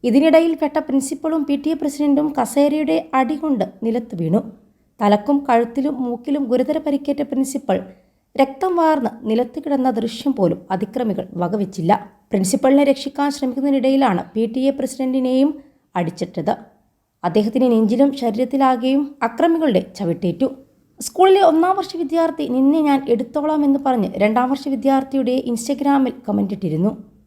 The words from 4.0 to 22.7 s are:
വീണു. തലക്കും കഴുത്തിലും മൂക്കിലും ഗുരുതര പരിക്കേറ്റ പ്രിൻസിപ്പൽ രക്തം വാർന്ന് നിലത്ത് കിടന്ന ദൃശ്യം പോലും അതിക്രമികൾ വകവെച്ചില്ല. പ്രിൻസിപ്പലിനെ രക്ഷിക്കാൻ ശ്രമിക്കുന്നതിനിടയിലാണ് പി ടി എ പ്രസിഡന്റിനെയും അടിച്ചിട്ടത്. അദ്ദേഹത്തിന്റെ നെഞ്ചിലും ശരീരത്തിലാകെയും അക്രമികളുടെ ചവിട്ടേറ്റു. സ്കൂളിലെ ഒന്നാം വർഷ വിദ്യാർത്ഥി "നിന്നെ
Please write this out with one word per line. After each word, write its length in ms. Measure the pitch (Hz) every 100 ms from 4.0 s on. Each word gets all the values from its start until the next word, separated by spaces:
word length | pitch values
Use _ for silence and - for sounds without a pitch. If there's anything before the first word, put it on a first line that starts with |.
| 226
വീണു. 380 | 175 160 190 - - _ _ _ _
തലക്കും 440 | 208 208 208 285 277
കഴുത്തിലും 540 | 233 233 254 277 254
മൂക്കിലും 420 | 247 240 240 285
ഗുരുതര 340 | 262 247 262 311
പരിക്കേറ്റ 440 | 302 285 285 285
പ്രിൻസിപ്പൽ 600 | 285 - 269 277 - 190 190 - _ _ _ -
രക്തം 360 | 269 269 381 349
വാർന്ന് 340 | 320 311 233 -
നിലത്ത് 380 | 214 220 247 -
കിടന്ന 300 | 294 277 262
ദൃശ്യം 440 | 226 226 - 285
പോലും 320 | 262 180 175 -
അതിക്രമികൾ 560 | 190 202 254 233 180 180
വകവെച്ചില്ല. 760 | 175 175 208 196 185 165 - - _ _
പ്രിൻസിപ്പലിനെ 540 | 202 190 277 262 277
രക്ഷിക്കാൻ 460 | 277 269 277 277 285
ശ്രമിക്കുന്നതിനിടയിലാണ് 920 | 277 254 247 277 277 262 269 262 180 185
പി 120 | 214 226
ടി 140 | 247
എ 100 | 269
പ്രസിഡന്റിനെയും 880 | 277 254 - 262 262 254 262 285 294 - _ _ 180
അടിച്ചിട്ടത്. 600 | 170 - 170 - 156 - - _ _ _ _ _
അദ്ദേഹത്തിന്റെ 440 | 175 170 208 240 254
നെഞ്ചിലും 480 | 226 220 240 277 277
ശരീരത്തിലാകെയും 960 | 240 214 254 277 262 254 254 277 285 -
അക്രമികളുടെ 640 | 233 233 339 330 311 214 - -
ചവിട്ടേറ്റു. 580 | 185 165 185 170 262 269 - _ _ _
സ്കൂളിലെ 400 | - - 381 392
ഒന്നാം 360 | 359 320 349 381
വർഷ 200 | 370 339
വിദ്യാർത്ഥി 480 | 285 330 330 330
"നിന്നെ 360 | 285 254 269